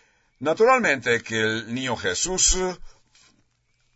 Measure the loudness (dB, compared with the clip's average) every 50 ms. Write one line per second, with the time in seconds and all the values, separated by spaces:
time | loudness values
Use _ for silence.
0 | _ _ _ _ _ _ _ -6 -2 -2 2 4 4 4 4 4 4 0 0 0
1 | 0 0 0 0 -2 -4 -2 0 0 0 0 -2 -6 -6 -8 -6 -4 -4 -4 -4
2 | -4 -4 -2 -2 -4 -4 0 2 2 2 2 2 0 -4 -6 -8 -14 -18 -18 _
3 | _ _ _ _ _ _ _ _ _ _ _ _ _ _ _ _ _ _ _